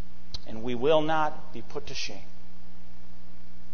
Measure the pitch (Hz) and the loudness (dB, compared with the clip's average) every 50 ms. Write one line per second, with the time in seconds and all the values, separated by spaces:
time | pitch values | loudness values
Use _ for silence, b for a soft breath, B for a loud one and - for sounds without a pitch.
0 | - - - - - - - - - - 110 110 113 123 123 117 123 147 160 156 | 0 0 0 0 0 0 0 0 -2 -2 -2 -2 0 0 0 0 2 2 2 4
1 | 151 151 160 156 156 151 - - - - - 120 - - - 147 - - 135 - | 2 2 2 2 2 0 0 0 0 0 0 0 0 0 0 0 0 0 0 0
2 | - - 104 95 - - - - - - - - - - - - - - - - | 0 0 0 0 0 0 0 0 0 0 0 0 0 0 0 0 0 0 0 0
3 | - - - - - - - - - - - - - - | 0 0 0 0 0 0 0 0 0 0 0 0 0 0